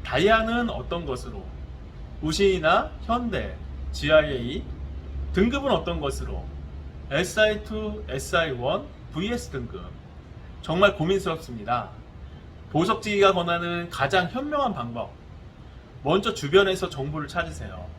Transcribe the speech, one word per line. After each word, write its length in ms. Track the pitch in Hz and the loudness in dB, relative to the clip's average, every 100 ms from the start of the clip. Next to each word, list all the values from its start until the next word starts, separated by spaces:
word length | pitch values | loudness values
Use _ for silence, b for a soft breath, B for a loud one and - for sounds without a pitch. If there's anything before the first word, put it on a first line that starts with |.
다이아는 640 | - 131 190 226 226 233 233 | 0 4 6 6 4 0 0
어떤 360 | - - 170 156 | -2 -4 -4 -2
것으로, 360 | 123 123 104 - - - - - - - - | -6 -6 -10 -12 -12 -12 -12 -14 -14 -14 -6
우신이나 680 | 156 156 196 180 156 190 302 - - | -2 4 6 6 6 4 4 -8 -2
현대, 500 | 240 240 170 101 90 - - - | 0 0 -2 -4 -8 -10 -8 -8
지아이에이 680 | - 143 156 151 131 117 156 - - - - - - - | -4 6 8 6 -2 -4 -4 -6 -10 -8 -8 -8 -8 -2
등급은 400 | - 226 277 277 | 4 4 4 2
어떤 300 | 190 175 170 | 2 2 -2
것으로, 420 | 143 131 131 - - - - - - - - | -2 -4 -6 -6 -8 -10 -12 -12 -12 -12 -4
에스아이 540 | 139 180 - 214 208 | 0 0 4 4 4
투, 400 | - 214 214 208 - | -4 -4 -4 -6 -6
에스아이 420 | 135 - 175 160 | -6 0 0 2
원, 340 | 123 123 175 302 - - | 0 0 0 -2 -16 -10
브이에스 380 | - 196 240 - | -4 -2 -4 -4
등급. 340 | 139 120 - 90 - - - - - - - | -8 -8 -10 -12 -14 -16 -18 -16 -16 -16 -14
정말 360 | - 147 - 196 | -4 4 4 4
고민스럽습니다. 920 | 156 196 185 160 - 117 104 120 98 - - - B B B - - | 2 2 2 -4 -6 -10 -2 -2 -2 -12 -16 -16 B B B -18 -2
보석지기가 580 | 147 185 202 214 202 196 | 2 2 2 2 6 8
권하는 580 | 180 170 170 170 175 170 | 6 2 0 0 -2 -4
가장 380 | - 139 185 175 | 0 4 4 2
현명한 440 | 247 285 294 262 | -2 -2 0 0
방법. 400 | 170 120 117 98 - - - - - B B B - | -2 -6 -6 -8 -10 -18 -18 -18 -18 B B B -6
먼저 300 | 143 175 220 | 2 2 2
주변에서 560 | - 143 180 196 185 180 | -2 4 6 6 2 -2
정보를 400 | 139 139 151 143 | -4 -4 -4 -4
찾으세요. 560 | 175 165 156 110 92 87 | -4 -4 -6 -10 -10 -12